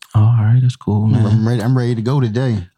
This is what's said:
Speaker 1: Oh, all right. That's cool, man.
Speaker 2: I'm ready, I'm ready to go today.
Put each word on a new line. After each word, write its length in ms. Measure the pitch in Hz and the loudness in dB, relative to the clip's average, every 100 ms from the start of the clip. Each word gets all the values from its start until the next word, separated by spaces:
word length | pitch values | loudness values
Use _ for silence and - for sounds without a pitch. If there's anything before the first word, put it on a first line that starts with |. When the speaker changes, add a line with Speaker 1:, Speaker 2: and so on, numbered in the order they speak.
| - | -6
Speaker 1:
Oh, 60 | 107 | 0
all 240 | 107 117 | 2 2
right. 140 | 107 120 | 2 2
That's 160 | 127 - | 0 -2
cool, 300 | - 104 110 | -2 -2 0
man. 200 | 107 107 | 0 2
Speaker 2:
I'm 200 | 107 110 | 0 0
ready, 160 | 123 | -2
I'm 140 | 107 131 | -2 -2
ready 180 | 120 | -2
to 80 | 117 | -2
go 180 | 110 143 | -2 -2
today. 460 | 123 107 131 107 90 | -2 -2 -2 -4 -6